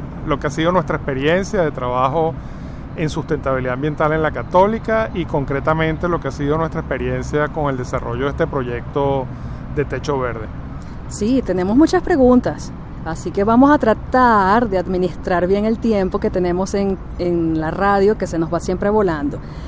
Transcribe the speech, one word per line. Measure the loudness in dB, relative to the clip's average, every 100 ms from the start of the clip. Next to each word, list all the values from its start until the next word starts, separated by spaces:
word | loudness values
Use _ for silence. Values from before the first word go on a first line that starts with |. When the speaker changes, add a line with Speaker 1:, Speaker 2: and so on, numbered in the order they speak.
| -10 -8 -4
Speaker 1:
lo | -2
que | -2
ha |
sido | 0 2
nuestra | 2 0
experiencia | -2 -2 0 2 2 0 0
de | 0
trabajo | -2 -2 0 2 2 0 -2 -10 -12 -12 -12 -10
en | -4 -4
sustentabilidad | -4 -4 -2 0 -2 -2
ambiental | -2 -2 0 0
en | 2
la | 0
Católica | -2 0 4 4 2 0 0 0
y | -4
concretamente | -2 -2 -2 -2 0 2 0 0 -2
lo | -2
que | -4
ha |
sido | -4 -2 0
nuestra | -2 -4
experiencia | -4 -4 -2 -2 -2 -2 -2
con | -2 -2
el | -2
desarrollo | -4 -4 -4 -2 -2
de |
este | 0 -2
proyecto | -2 -4 -4 -4 -2 0 0 -4 -8 -10 -10 -6
de | -4
Techo | -4 -4 -2 -2
Verde. | -2 -4 -8 -10 -10 -10 -10 -12 -10
Speaker 2:
Sí, | -4 0 0
tenemos | 0 0 2 6
muchas | 6 4
preguntas, | 2 4 6 6 4 -4 -8 -12 -12 -10
así | -8 -6 -4
que | 0
vamos | 4 6 6
a | 6
tratar | 4 2 2 4 6 6 6 4 2
de | 0
administrar | 0 0 0 -2 -2 0 2
bien | 2
el | 2 0
tiempo | 2 2 2 0
que | 0
tenemos | 0 0 0 0
en, | 0 0 -2 -6 -4
en | -2 0 0 0
la | -2
radio, | 0 2 4 4 2
que | 0
se | -2
nos | 0
va | -2
siempre | -2 0 2
volando. | 2 2 0 -4 -6 -8 -10